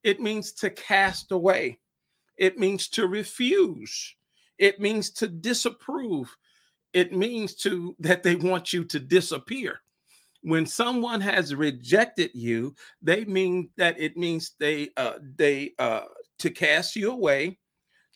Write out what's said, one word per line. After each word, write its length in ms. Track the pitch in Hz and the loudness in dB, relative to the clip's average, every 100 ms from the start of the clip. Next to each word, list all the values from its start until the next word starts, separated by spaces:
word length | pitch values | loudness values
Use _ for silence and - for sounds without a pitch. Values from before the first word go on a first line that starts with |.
it 180 | 226 202 | -2 -2
means 320 | 220 214 - | -2 -4 -6
to 160 | - 208 | -6 -6
cast 640 | - - 196 196 185 - | -6 0 2 2 -2 -4
away. 460 | 185 180 185 131 123 _ _ _ _ _ - | 0 2 2 0 -8 _ _ _ _ _ 0
It 200 | 190 190 | 0 2
means 300 | 190 196 - | 0 0 -4
to 180 | - 196 | -2 0
refuse. 1080 | 202 - - 247 392 349 165 110 - - - _ _ _ - | -2 -6 -2 2 4 2 0 -10 -12 -12 -16 _ _ _ 2
It 220 | 202 196 | 2 4
means 300 | 202 220 196 | -2 -2 -4
to 160 | - 220 | -4 -6
disapprove. 1040 | 165 196 233 - - - 285 247 160 123 - _ _ _ _ _ | -4 -4 -2 -2 -6 -10 -8 -4 -4 -6 -12 _ _ _ _ _
It 180 | 180 175 | 0 2
means 420 | 185 214 233 208 - | 2 -2 -2 -6 -2
to, 400 | - 185 175 - | -2 -2 -6 -4
that 240 | 156 180 | 0 2
they 120 | 185 170 | 4 2
want 360 | 175 180 175 | 2 0 -2
you 140 | 180 170 | -4 -4
to 140 | 151 | -6
disappear. 800 | 131 180 175 143 - 269 202 - _ _ _ _ _ _ | 2 2 2 -6 -8 -8 -8 -10 _ _ _ _ _ _
When 260 | - 160 160 | 0 0 0
someone 540 | - 240 247 240 226 | 0 0 0 -2 -2
has 340 | 196 202 160 143 | 0 0 0 0
rejected 760 | 151 127 120 185 233 - 165 123 | 0 -2 2 4 4 0 -2 -2
you, 400 | 117 113 127 - - _ | -2 0 -2 -8 -20 _
they 240 | 151 185 220 | 2 2 2
mean 440 | 190 190 180 175 - | 0 2 0 -2 0
that 220 | 175 165 | 0 0
it 160 | 156 156 | -4 -2
means 360 | 175 165 165 - | -2 -2 -6 -4
they, 300 | 147 151 147 - | -2 -2 -4 -4
uh, 180 | 123 - 143 139 | -4 -4 -8 2
they, 380 | 147 139 143 - | 4 4 -2 -2
uh, 220 | 123 110 - - - - | 0 0 -4 -16 -20 -4
to 140 | 165 | -4
cast 440 | - 160 151 180 - | 0 2 2 0 -2
you 160 | 208 | -2
away, 460 | 254 175 139 160 190 _ _ _ _ _ | 0 2 2 0 -8 _ _ _ _ _